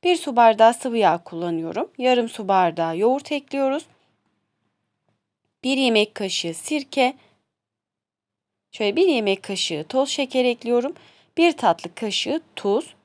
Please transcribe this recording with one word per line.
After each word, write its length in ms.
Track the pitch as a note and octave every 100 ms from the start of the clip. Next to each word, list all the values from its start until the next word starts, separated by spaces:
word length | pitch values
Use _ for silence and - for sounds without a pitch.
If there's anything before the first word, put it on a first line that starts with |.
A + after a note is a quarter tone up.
Bir 120 | F4+ F4
su 200 | - A#3
bardağı 380 | A#3 G#3+ A3+
sıvı 240 | A#3+ C4 A#3
yağ 200 | G3 E3+
kullanıyorum. 720 | - E3 F3 E3 E3 F#3 A#3+ -
Yarım 320 | B3+ B3 A#3
su 180 | - G3
bardağı 500 | F#3+ F3+ E3 E3 E3
yoğurt 340 | A3 C4+ -
ekliyoruz. 540 | D4 C#4 C#4 C4+ C#4 - _ _ _ _ _ _ _ _ _ _ _ _ _ _ _ _ _
Bir 140 | B3+ C4+
yemek 380 | C4 A3 G#3 -
kaşığı 380 | G3 - E3+
sirke. 600 | E3 - D4+ C4+ - B3 C4+ _ _ _ _ _ _ _ _ _ _ _ _ _ _ _
Şöyle 240 | - G#3 A3+
bir 120 | F#4+
yemek 360 | C4+ G#3 G3
kaşığı 420 | - F#3+ - D#3 D3+
toz 200 | C4 C4+
şeker 360 | - C4 C4 B3
ekliyorum. 480 | A#3+ A#3 A#3+ B3+ F4 - _ _ -
Bir 140 | E4+
tatlı 440 | D4+ A3 E3+ E3+ -
kaşığı 460 | G#3+ F#3+ - D4+ _ -
tuz. 400 | G3+ G#3 F4 _